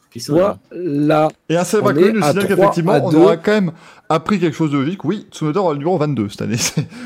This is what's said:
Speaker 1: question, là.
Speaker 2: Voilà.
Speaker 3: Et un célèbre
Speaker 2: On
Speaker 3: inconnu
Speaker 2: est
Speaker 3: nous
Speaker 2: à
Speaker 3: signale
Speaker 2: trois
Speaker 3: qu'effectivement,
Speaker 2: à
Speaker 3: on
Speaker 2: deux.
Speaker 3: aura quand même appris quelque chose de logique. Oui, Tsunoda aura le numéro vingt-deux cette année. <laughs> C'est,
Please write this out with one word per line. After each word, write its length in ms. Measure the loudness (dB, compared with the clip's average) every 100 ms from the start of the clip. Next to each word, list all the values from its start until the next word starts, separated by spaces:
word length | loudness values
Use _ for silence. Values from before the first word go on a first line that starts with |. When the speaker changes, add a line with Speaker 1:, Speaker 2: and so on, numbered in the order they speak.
| _
Speaker 1:
question, 240 | -14 -2 0
là. 220 | 0 -2 _
Speaker 2:
Voilà. 540 | -10 -4 -2 2 2 0 -2 -4
Speaker 3:
Et 60 | -2
un 80 |
célèbre 240 | 0 2 2
Speaker 2:
On 20 |
Speaker 3:
inconnu 180 | 4 2
Speaker 2:
est 40 |
Speaker 3:
nous 100 | 2
Speaker 2:
à 60 | 0
Speaker 3:
signale 140 | 0 0
Speaker 2:
trois 100 | 2
Speaker 3:
qu'effectivement, 360 | 2 2 2
Speaker 2:
à 80 | 2
Speaker 3:
on 100 | 2
Speaker 2:
deux. 80 | 4
Speaker 3:
aura 180 | 4 4
quand 160 | 0
même 200 | 0 0 -4 -16 -14 -4
appris 320 | -2 0 0
quelque 160 | 0 0
chose 140 | -2
de 60 | 0
logique. 260 | -2 -4
Oui, 220 | -4 -6 -10
Tsunoda 300 | -6 -4 0
aura 120 | -2
le 40 | -2
numéro 200 | -2 0
vingt-deux 320 | 0 -2 -4
cette 100 | -6
année. 140 | -6 -4
<laughs> 20 |
C'est, 280 | -4 -4 -6 -10